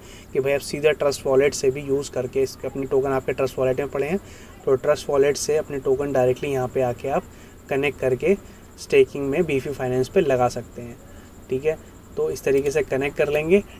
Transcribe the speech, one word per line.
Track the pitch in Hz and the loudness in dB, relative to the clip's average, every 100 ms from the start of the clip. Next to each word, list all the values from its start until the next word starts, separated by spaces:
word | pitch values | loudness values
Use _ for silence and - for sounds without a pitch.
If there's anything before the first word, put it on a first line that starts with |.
| - - - | -4 -20 -6
कि | 139 | -2
भाई | 135 | 0
आप | 139 | 0
सीधा | - 147 151 | -2 0 2
trust | 147 147 131 143 | 2 0 0 2
wallet | 135 143 | 4 4
से | - 135 | 2 -2
भी | 139 | 0
यूज़ | 139 139 139 | -2 -2 -2
करके | 131 123 135 | -6 -4 -2
इसके | 135 - 135 | -2 -4 -8
अपने | 135 135 | -6 -2
token | 139 139 | 0 2
आपके | 135 - | -2 -2
trust | 135 135 - | -2 -2 0
wallet | 131 131 | -2 0
में | 143 | -4
पड़े | 143 139 | -4 -2
हैं, | 196 - - - - | -4 -6 -20 -20 -6
तो | - | 0
trust | 131 147 147 - | 2 2 0 2
wallet | 143 143 139 | 2 4 2
से | - 151 | 0 -2
अपने | 139 107 | -2 -4
token | - 131 143 | 0 0 0
directly | 135 127 127 147 | 2 2 2 -2
यहाँ | 135 131 | -2 -2
पे | 135 | 0
आके | 127 120 135 | -2 -2 -2
आप | 156 - - - - - | -4 -4 -20 -20 -16 -4
connect | 139 143 - | -2 0 0
करके | 147 123 151 196 - - - - | -2 0 2 0 -2 -20 -20 -14
staking | - 143 127 143 139 | 2 6 6 2 -2
में | 143 160 | 0 0
बीफी | 139 147 | 0 -2
फाइनेंस | 131 127 127 127 | -4 -2 0 2
पे | 196 | 2
लगा | 156 127 123 | 2 2 2
सकते | 123 117 - | -2 -10 -12
हैं, | 120 117 - - - - - | -14 -16 -20 -20 -20 -16 -6
ठीक | 131 | -2
है। | 151 156 - - - - | -2 -4 -8 -20 -12 -6
तो | 156 | -4
इस | 143 | -2
तरीके | 147 139 143 | 2 2 2
से | 147 | 0
connect | 135 135 143 143 | 0 -2 -2 0
कर | 147 | 0
लेंगे | 151 156 196 202 | 0 2 2 2